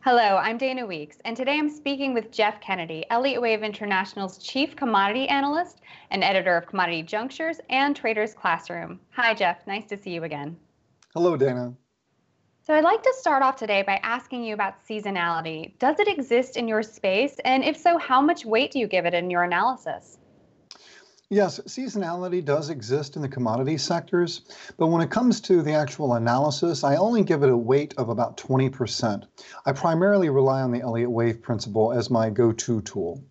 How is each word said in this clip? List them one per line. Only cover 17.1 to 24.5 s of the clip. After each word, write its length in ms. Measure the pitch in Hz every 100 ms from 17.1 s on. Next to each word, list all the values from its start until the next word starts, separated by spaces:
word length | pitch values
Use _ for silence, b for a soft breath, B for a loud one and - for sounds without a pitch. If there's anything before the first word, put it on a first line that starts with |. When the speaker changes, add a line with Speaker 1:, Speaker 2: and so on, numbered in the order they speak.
| 190 277 - 240
Speaker 1:
And 180 | 262
if 140 | 262 302
so, 220 | 359 339
how 240 | - 262
much 200 | 294 339
weight 280 | 233 220 277
do 80 | 277
you 80 | 214
give 180 | 185 170
it 80 |
in 160 | 175 180
your 140 | 175
analysis? 760 | 175 175 220 262 - 139 - - _ _ _ _ _ B B B B B _
Speaker 2:
Yes, 280 | 202 190 135
seasonality 840 | - - 262 208 175 175 180 175
does 260 | 147 147 151
exist 460 | 151 107 139 147 -
in 60 |
the 80 | 139
commodity 480 | 139 120 117 131 156
sectors, 640 | - 170 170 175 170 - B